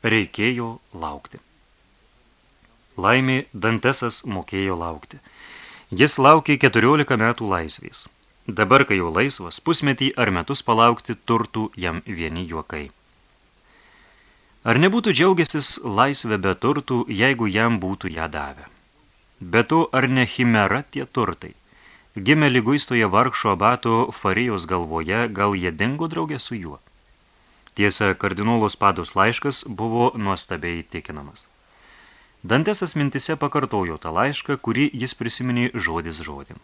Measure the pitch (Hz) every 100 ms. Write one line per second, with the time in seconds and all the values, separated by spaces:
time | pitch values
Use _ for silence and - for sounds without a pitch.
0 | 113 110 92 - 110 123 117 113 _ 92
1 | 80 73 - - _ _ _ _ _ _
2 | _ _ _ _ _ _ _ _ _ -
3 | 95 127 131 131 - 107 107 113 123 135
4 | 120 - 127 98 87 95 98 90 85 76
5 | - - - - - - - - - 92
6 | 143 - 135 156 - 143 135 113 113 151
7 | 143 123 113 120 110 92 80 - 50 -
8 | - _ _ _ - 98 101 135 139 101
9 | 85 80 135 - 87 - - 165 143 131
10 | 135 - 113 95 - 143 - 113 117 120
11 | - 113 - 117 110 113 107 - 90 82
12 | - 92 80 82 90 82 - 76 71 _
13 | _ _ _ _ _ _ _ _ _ _
14 | _ _ _ _ _ _ 117 117 180 226
15 | 226 135 180 185 160 151 135 - 127 101
16 | 131 139 117 107 95 90 120 147 - 123
17 | 117 104 123 131 110 98 117 113 92 98
18 | 95 80 80 76 69 67 - _ _ _
19 | _ _ _ _ 90 101 117 160 165 131
20 | 127 131 123 - 123 110 98 110 143 143
21 | 131 - 104 82 76 - _ _ - -
22 | _ - 98 151 147 135 110 143 - 123
23 | 107 98 127 - 110 92 104 123 117 113
24 | 120 - 101 95 123 101 82 92 85 82
25 | 80 104 117 98 101 98 90 78 107 147
26 | 165 165 160 143 - 117 85 69 _ _
27 | _ _ _ _ _ _ - - 101 -
28 | 104 92 101 92 104 117 107 - 101 90
29 | 82 - 101 117 143 131 - 101 113 113
30 | 123 120 101 92 - 87 85 85 82 85
31 | - 76 71 - _ _ _ _ - -
32 | - _ _ _ 95 120 160 208 175 151
33 | 143 139 - 156 143 151 131 107 90 78
34 | 85 82 127 143 - 139 - 113 147 127
35 | 123 - 117 - 127 123 120 117 87 82
36 | 82 78 76 71 69 76